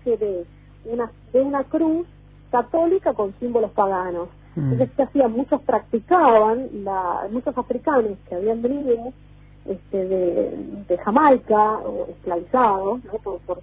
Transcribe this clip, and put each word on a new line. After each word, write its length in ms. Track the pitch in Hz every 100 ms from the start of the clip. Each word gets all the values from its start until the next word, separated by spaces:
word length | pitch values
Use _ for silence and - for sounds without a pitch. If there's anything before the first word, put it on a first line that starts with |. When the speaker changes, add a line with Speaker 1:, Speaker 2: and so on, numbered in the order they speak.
Speaker 1:
que 140 | 254 220
ve 280 | 208 180 175 - - - 220
una, 240 | 240 226 - -
ve 100 | 247
una 200 | 277 277
cruz 420 | 269 320 320 330 349 - - - -
católica 640 | 240 240 330 339 381 339
con 180 | 226 202 -
símbolos 320 | 240 233 208
paganos. 580 | - 196 185 180 175 175 - - 170
Speaker 2:
Mm. 160 | 143
Speaker 1:
Entonces, 180 | 127 254 -
¿qué 60 |
hacían? 280 | 262 285 247
Muchos 280 | 226 285 285
practicaban, 1040 | - 214 - 233 - 359 285 226 214 233 269 208
la, 460 | 196 190 180 - 202
muchos 260 | 233 285 254
africanos 600 | 240 247 311 277 220 190 -
que 60 |
habían 260 | 180 208 226
venido, 500 | 240 285 285 233 240 - - - - - -
este, 420 | 190 - 196 185
de, 480 | 190 180 - - - - 202 202
de 100 | 175
Jamaica, 760 | - 233 302 254 - 214 214 220
o 280 | - - -
esclavizados, 960 | - 180 170 - 254 233 190 196 247
¿no? 80 | - 220
por, 160 | 202 175
por 200 | - 180